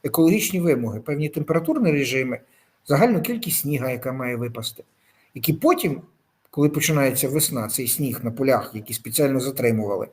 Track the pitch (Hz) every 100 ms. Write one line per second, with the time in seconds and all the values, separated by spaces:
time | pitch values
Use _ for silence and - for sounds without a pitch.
0 | 147 - 165 208 - 185 170 127 117 110
1 | - 143 151 151 147 165 165 311 190 147
2 | 131 131 127 120 _ _ _ _ - 143
3 | 240 190 - 240 175 - 143 143 131 123
4 | 131 131 123 120 120 113 113 - - _
5 | _ _ _ - - 160 302 349 175 110
6 | - _ _ _ _ - 147 147 151 151
7 | 135 127 131 147 - 131 107 - 120 -
8 | 139 113 117 117 135 120 - 107 107 113
9 | 117 117 143 135 131 131 120 113 101 98
10 | -